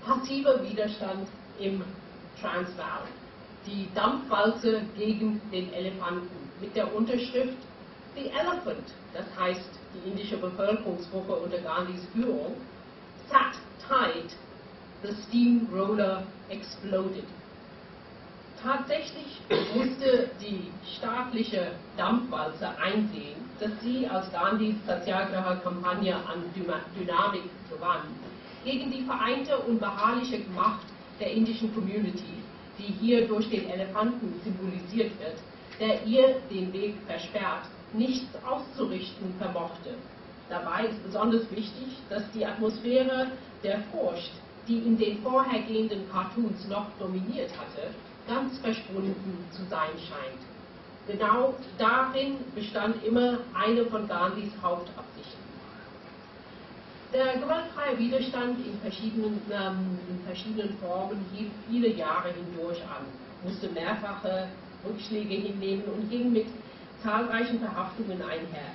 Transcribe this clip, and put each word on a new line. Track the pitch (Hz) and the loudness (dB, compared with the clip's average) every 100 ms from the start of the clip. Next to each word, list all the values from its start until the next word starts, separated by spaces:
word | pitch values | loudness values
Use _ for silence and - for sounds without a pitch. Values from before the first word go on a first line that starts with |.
Passiver | - 262 262 277 277 254 208 | 4 2 4 4 6 6 4
Widerstand | 208 214 208 190 190 196 - - - | 0 0 0 -4 -4 -6 -10 -16 -4
im | 196 196 175 - - - - - | -2 0 -4 -8 -14 -16 -16 -6
Transvaal. | - 175 180 - - 139 143 - - - - - 202 | -2 -2 -2 -4 -6 -6 -8 -12 -16 -16 -16 -14 -8
Die | 202 185 | -6 -2
Dampfwalze | - 214 269 - 214 208 226 233 220 196 202 | 2 4 2 0 4 4 6 4 2 0 -2
gegen | 214 214 220 214 202 | 0 2 2 0 -2
den | 185 180 | -4 -4
Elefanten | 180 185 185 175 180 180 - - - | -2 -4 -2 -4 -4 -6 -10 -12 -10
mit | 208 226 | -4 0
der | 196 | 0
Unterschrift | 214 233 247 240 247 254 - - - - - - 277 | 2 2 2 2 2 2 -2 -12 -16 -18 -16 -14 -8
„The | 277 | -4
Elephant“, | 269 330 359 - - - - - | 0 2 0 -2 -4 -8 -14 -12
das | 170 202 - | -8 -8 0
heißt | 180 185 - - - | 2 2 -4 -14 -14
die | 185 185 | -10 -6
indische | 202 - 208 | -4 -2 -2
Bevölkerungsgruppe | 180 180 196 220 - 175 - 190 180 | -2 2 4 4 2 -4 -4 -4 -2
unter | 170 175 - | -2 0 -2
Gandhis | - 185 180 180 - | 0 0 0 -4 -4
Führung, | 226 240 - - - - - - - - - - | 0 2 2 -2 -6 -10 -14 -16 -16 -18 -16 4
„sat | 554 - - - - - | 6 6 -2 -12 -14 2
tight, | 269 - 165 - - - - - - - - | 4 4 2 -4 -10 -16 -16 -16 -18 -16 -10
the | 202 208 - | -6 -6 2
steamroller | 240 240 240 214 180 196 214 196 190 190 - - | 6 8 8 6 2 4 6 4 2 -2 -10 -10
exploded“. | 196 - - 196 190 190 - - - - - - - - - - - - - - - | -10 -10 -10 0 0 0 -4 -8 -12 -16 -18 -16 -18 -16 -18 -16 -16 -16 -16 -16 -8
Tatsächlich | 226 269 254 302 - 339 285 - - - - 226 | 0 0 2 0 0 -8 -12 -12 2 2 4 2
musste | 262 - 269 247 - - | 2 4 6 8 6 -2
die | 202 190 - - - - | -6 -4 -6 -10 -10 -6
staatliche | 226 240 247 226 226 196 170 - - 185 | -4 -2 -2 0 0 0 -2 -4 -10 -2
Dampfwalze | 180 240 - 151 - - - - | 4 4 2 -2 -2 -4 -6 -2
einsehen, | 185 214 214 160 143 - - - | 2 2 2 0 -8 -8 -10 -4
dass | 214 214 | -4 -2
sie, | 226 254 226 | 0 0 2
als | 185 190 | 0 0
Gandhis | 165 185 214 214 214 - | 2 4 6 4 2 0
Satyagraha-Kampagne | 175 202 185 190 190 185 185 180 180 185 185 190 180 | 0 2 2 2 0 2 0 0 -2 0 2 2 2
an | - 180 175 185 | -2 -4 -4 -4
Dyma-, | 170 156 - 185 | -2 -2 -4 -6
Dynamik | 180 165 208 190 165 - - | 0 4 4 2 -4 -10 -12
gewann, | - - - 151 - - - - - | -4 2 2 0 -10 -12 -14 -14 -8
gegen | 240 269 277 | -2 0 0
die | 262 | -2
vereinte | - - 233 269 277 269 | 0 2 2 2 4 2
und | 226 226 | 4 4
beharrliche | 208 202 214 247 254 214 202 185 | 4 4 4 4 2 -2 -4 2
Macht | 196 - - - - - | 2 2 -6 -16 -16 -4
der | 202 | 0
indischen | 220 226 226 226 | 4 4 4 0
Community, | 220 185 208 190 - - - - - - - | 2 0 2 0 0 -6 -10 -10 -14 -16 -10
die | 202 196 | -6 2
hier | 220 233 220 | 8 8 8
durch | 214 220 | 4 4
den | 202 180 | 2 0
Elefanten | 185 190 208 226 247 185 170 | -2 0 4 4 2 -2 -4
symbolisiert | 214 185 185 170 - 226 208 - | -4 -2 -2 -4 -2 2 2 0
wird, | 160 160 - - - - | -6 -6 -12 -16 -16 -2
der | 220 - 220 | 2 2 6
ihr | 254 262 262 - | 10 10 10 0
den | 196 185 | -2 -2
Weg | 190 208 190 - | 0 -2 -2 -6
versperrt, | 165 - 208 185 - - - - | -6 -2 0 0 -2 -6 -14 -6
nichts | 220 254 254 - - 254 | 2 2 2 -2 -8 -2
auszurichten | 269 - - 208 185 - - 190 - | -2 -2 -2 -2 0 -4 -6 -6 -4
vermochte. | 190 175 175 - - - - - - - - | -2 -2 -4 -6 -10 -10 -12 -16 -16 -16 -8
Dabei | 175 175 180 226 | -6 -2 0 0
ist | 214 | 0
besonders | 185 202 226 226 220 | -4 2 6 6 4
wichtig, | 196 220 - 254 - - | -4 -6 -6 -10 -10 -6
dass | 208 208 | -4 -4
die | 220 196 | -2 -2
Atmosphäre | - 220 - 233 254 262 262 262 - - - | 2 0 2 4 6 6 4 0 -2 -12 -6
der | 196 214 - | 0 0 -2
Furcht, | 330 262 - - - - - 226 | 0 0 0 -8 -10 -16 -16 0
die | 233 | 2
in | 233 226 | 6 6
den | 214 208 | 6 2
vorhergehenden | 254 262 262 233 208 220 220 202 185 | 4 6 6 2 2 2 2 0 -2
Cartoons | 196 190 233 220 - 196 | -2 0 0 0 0 -2
noch | 202 208 - | -2 -2 -4
dominiert | 185 185 202 254 - | -2 -2 0 -2 -2
hatte, | - - - - - - - - | -4 -10 -6 -8 -8 -14 -14 -2
ganz | 247 269 - | 0 0 0
verschwunden | 233 220 - 196 190 - 190 175 - | 0 0 -2 -2 0 -2 -4 -6 -8
zu | - 185 | -8 -4
sein | - - - | 0 0 -2
scheint. | - - 523 - - - - - - - - | -8 -8 -8 -8 -14 -16 -16 -16 -16 -16 -6
Genau | 196 233 240 262 254 - - | 0 0 2 2 0 -8 2
darin | 208 247 262 269 277 269 240 208 | 4 4 2 0 -2 -2 -6 -6
bestand | 208 214 214 226 | -4 -2 0 0
immer | 220 233 247 240 - | 2 4 4 2 -2
eine | - 214 233 226 | 0 4 4 4
von | 214 214 | 0 -2
Gandhis | 180 185 202 196 - | 0 0 0 -6 -2
Hauptabsichten. | 185 175 175 - - - - - - - - - - - - - - - - - - - - - - | -2 0 -4 -12 -14 -14 -14 -14 -14 -14 -14 -14 -14 -16 -16 -16 -18 -18 -16 -16 -16 -16 -16 -16 0
Der | 262 262 247 | 4 4 4
gewaltfreie | 294 320 330 302 285 247 | 2 2 2 -2 0 2
Widerstand | 233 262 262 254 247 240 208 | 4 2 2 0 0 0 -4
in | 202 | -4
verschiedenen, | 220 - 220 220 214 208 208 | -6 -4 -2 0 0 0 -2
ähm, | 202 190 185 185 180 180 | -2 0 0 0 -2 -4
in | 180 190 | -6 -6
verschiedenen | 180 220 214 202 - | -8 -4 -2 -2 -2
Formen | 180 180 196 208 185 196 | -2 -2 -2 -2 -6 -6
hielt | 214 - - | -6 -6 -2
viele | 233 233 | 4 4
Jahre | - - 180 180 | 4 2 2 0
hindurch | 175 170 175 170 170 | -4 -6 -4 -4 -4
an, | - - 139 - - - | -6 -8 -10 -12 -14 -10
musste | 185 208 196 | -6 -4 -4
mehrfache | 170 240 214 202 196 185 185 185 - - - 196 | -2 -2 -2 -2 -4 0 0 -2 -8 -14 -10 -6
Rückschläge | 214 - 214 202 190 | -6 -2 -2 0 0
hinnehmen | 196 196 190 196 | 0 -2 0 0
und | 208 208 214 | -2 -2 -2
ging | 240 247 | 2 6
mit | 226 220 - - - - - | 6 4 -4 -14 -16 -16 -6
zahlreichen | 220 214 240 220 247 233 | 0 2 4 2 2 2
Verhaftungen | 208 180 185 - 202 180 | 0 -2 -4 -2 -4 -2
einher. | 156 160 160 156 139 | -2 -4 -4 -8 -8